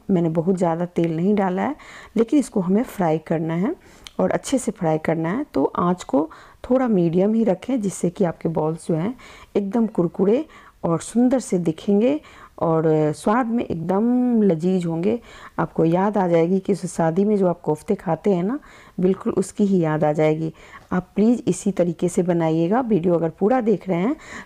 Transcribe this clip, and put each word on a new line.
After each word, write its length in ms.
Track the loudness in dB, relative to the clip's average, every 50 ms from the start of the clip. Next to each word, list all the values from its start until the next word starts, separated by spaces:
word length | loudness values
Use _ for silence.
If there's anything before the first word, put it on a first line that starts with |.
| -4 0
मैंने 180 | 0 2 2 0
बहुत 240 | 0 0 0 0 0
ज़्यादा 300 | 0 0 0 0 -2 -4 -4
तेल 280 | -2 -2 -2 -2 0
नहीं 180 | 0 0 0 2
डाला 260 | 2 0 0 0 -2
है, 140 | -2 -4 -6 -8 -12 -20 -20 -20 -14 -6 -2
लेकिन 240 | -2 0 2 2 0
इसको 200 | 0 0 -2 -2
हमें 240 | 0 2 2 2 0
फ्राई 320 | -2 -2 -2 0 0 0 0
करना 340 | -2 -2 -2 -2 -2 -2 -2
है 180 | -2 -2 -2 -4 -6 -10 -20 -20 -20 -20 -12 -4 -2
और 120 | -2 0
अच्छे 260 | 0 -2 -4 -2 -2 -2
से 140 | -2 -2
फ्राई 260 | -6 -2 -2 0 0 0
करना 320 | 0 -2 -2 0 -2 -2
है। 160 | -4 -4 -6
तो 180 | -4 -2 -2 -2 -2 -2 -2
आँच 260 | 0 0 0 -2 -4
को 260 | -2 -2 -2 -2 -2 -8 -18 -20 -20 -20 _ -4
थोड़ा 240 | -2 0 0 2 2
मीडियम 460 | 2 2 2 2 2 2 2 2 2
ही 100 | 2 2
रखें 360 | 0 0 -2 -2 -4 -4 -2
जिससे 280 | -2 -4 -4 -2 -4 -4
कि 140 | -2 0 -2
आपके 260 | -2 -2 -4 -6 -4
बॉल्स 380 | -2 -2 -2 -2 -4 -4 -4 -4
जो 80 | -4
हैं 200 | -2 -2 -4 -6 -10 -14 -20 -20 -20 -12 -6 -4
एकदम 320 | -4 -2 -2 0 0 0 0
कुरकुरे 580 | 0 -2 -2 -2 0 -2 0 2 2 0 -2 -4 -12 -20 -20 -20 _ _ -4
और 160 | -2 -2 -2
सुंदर 380 | -4 -4 0 2 2 4 2 0
से 180 | -2 -2 -2 -2
दिखेंगे 600 | 0 -2 -4 -4 0 0 2 2 2 2 0 -2 -6 -12 -20 -20 -20 -18 _ -4
और 260 | -2 0 0 2 2 2 2 2 2 0 -2
स्वाद 340 | -2 -2 0 0 0 0 0
में 160 | -2 -4 -4
एकदम 800 | -4 -6 -6 -4 -2 0 0 2 2 2 2 2 2 2 4 4
लजीज 420 | 4 2 2 0 0 0 0 0
होंगे। 340 | -2 -4 -2 -2 -2 -2 -4 -6 -12 -20 -20 -20 -12 _ -6
आपको 260 | -6 -4 0 0 2
याद 320 | 2 2 2 2 0 0 0
आ 100 | 0 2
जाएगी 320 | 4 4 4 4 2 0
कि 140 | 0 -2 -4
उस 120 | -4 -4 -6
शादी 380 | -2 0 0 0 2 2 2
में 100 | 2 2 2
जो 100 | 2 0
आप 140 | 0 -2
कोफ्ते 340 | -2 -4 -4 -2 -2 -4 -4
खाते 380 | -4 -2 -4 -4 -2 0 0 0
हैं 100 | 0 0
ना, 160 | -2 -4 -6 -8 -14 -20 -20 -20 -14 -6 -2
बिल्कुल 340 | 0 0 0 0 -2 -4 -2
उसकी 320 | -2 -4 -4 -2 0 0
ही 140 | 2 2 2
याद 240 | 2 2 0 0 0
आ 80 | 0 2
जाएगी। 400 | 2 2 2 2 0 -4 -6 -8 -10 -20 -20 -20 -18 -10 -6
आप 200 | -4 -4 -4 -4 -2
प्लीज़ 260 | 0 2 2 2 2 0 -2
इसी 240 | -2 -2 -2 -2 0
तरीके 360 | 0 0 0 -2 -2 -2 -2
से 140 | 0 0 0
बनाइएगा। 580 | 0 0 0 2 2 2 2 0 0 0 0
वीडियो 340 | 0 0 0 0 2 2 0
अगर 140 | 2 0 -2
पूरा 300 | -2 0 0 0 2 2 2
देख 260 | 0 0 0 -2 -2
रहे 100 | -2 -2
हैं 160 | 0 -2 -4 -4 -8 -16 -18 -18 -16